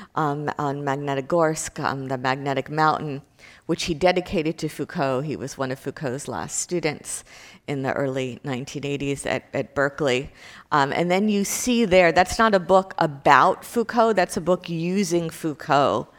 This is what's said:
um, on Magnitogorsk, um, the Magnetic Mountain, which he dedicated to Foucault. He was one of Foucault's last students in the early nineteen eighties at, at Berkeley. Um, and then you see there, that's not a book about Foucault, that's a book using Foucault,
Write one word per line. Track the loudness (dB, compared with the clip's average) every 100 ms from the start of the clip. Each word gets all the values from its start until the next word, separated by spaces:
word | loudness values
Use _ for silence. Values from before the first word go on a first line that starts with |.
| -8 -2
um, | -2 -2 -4 -4
on | -4 -4
Magnitogorsk, | -4 -4 -2 -4 0 2 2 0 -6 -4
um, | -4 -4 -4
the | -4
Magnetic | -2 -2 -2 -2 -2
Mountain, | 0 2 2 -4 -8 -12 _ -20 -14 -4
which | -4
he | -2
dedicated | 2 2 2 -2 -2 -2 -4
to | -8
Foucault. | -6 -8 -2 -2 -2
He | -4 -6
was | -8 -6
one | -6
of | -6
Foucault's | -8 -8 -8 -6 -8
last | -8 -6 -8
students | -4 -4 -4 -6 -10 -14 -14 -20 -20 -16 -8
in | -4
the | -2
early | -2 -2 -2 -4 -6
nineteen | -8 -8 -8 -8
eighties | -6 -4 -4 -4
at, | -2 -4 -4
at | -6 -4
Berkeley. | -2 -2 0 0 0 -2 -14 -20 -20 -2
Um, | 2 2
and | 0 2
then | 2 2
you | 2
see | 0 -2 0 2 6
there, | 6 6
that's | 4 2 2
not | 4
a | 4
book | 4 4 2 0
about | -2 2 6 8 8 2
Foucault, | -4 -4 0 2 2
that's | 2 0 -2
a |
book | 0 0 0
using | -4 -2 0 0 0 -2
Foucault, | -6 -6 -6 0 2 4 0 -4